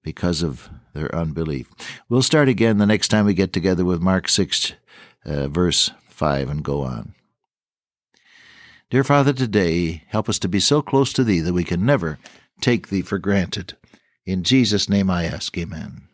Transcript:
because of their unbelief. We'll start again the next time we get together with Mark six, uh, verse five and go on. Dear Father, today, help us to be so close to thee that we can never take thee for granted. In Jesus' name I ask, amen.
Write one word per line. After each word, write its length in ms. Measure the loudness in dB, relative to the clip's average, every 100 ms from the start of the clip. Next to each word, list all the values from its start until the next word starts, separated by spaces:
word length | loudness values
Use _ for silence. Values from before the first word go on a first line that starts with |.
because 380 | -12 -4 -2 -2
of 300 | -4 -6 -16 -20 _
their 200 | -10 -6
unbelief. 560 | -4 -4 -4 -6 -6 -10 _ -18 -18 _
We'll 140 | 0
start 260 | 2 4 4
again 300 | 4 4 4
the 80 | 4
next 220 | 2 2
time 180 | 2 4
we 80 |
get 180 | 2 0
together 320 | 0 0 2
with 160 | 0 2
Mark 280 | 2 0 0
six, 440 | 0 0 -2 -4 -8 _ -20 -20 _ -8
uh, 220 | -4 -2
verse 420 | 2 2 2 -2 -4 _
five 400 | -4 0 0 -2
and 160 | -6
go 180 | -4 -4
on. 320 | -4 -8 -12 -20 _ _ _ _ _ _ _ _ _ _ _ _ -20 -20 -20 -20 _
Dear 160 | 0
Father, 280 | 4 4 4
today, 720 | 2 0 2 2 2 0 -4 _
help 200 | -4 -2
us 120 | -4
to 80 | -2
be 100 | 0
so 240 | 2 0
close 300 | 2 0 2
to 100 | 0
thee 160 | 2 2
that 120 | 0
we 100 | -2
can 240 | -2 -2 0
never 320 | 0 -2 -8 -18 -20 _ _
take 280 | 0 0 -2
thee 140 | -6
for 160 | -4 -4
granted. 580 | 0 0 0 -6 -10 -18 _ _ _ _ -6
In 160 | -4
Jesus' 460 | 2 2 4 0 0
name 200 | 0 2
I 160 | 0
ask, 320 | -2 -6 -8 -8
amen. 520 | -8 -10 -14 -16 -20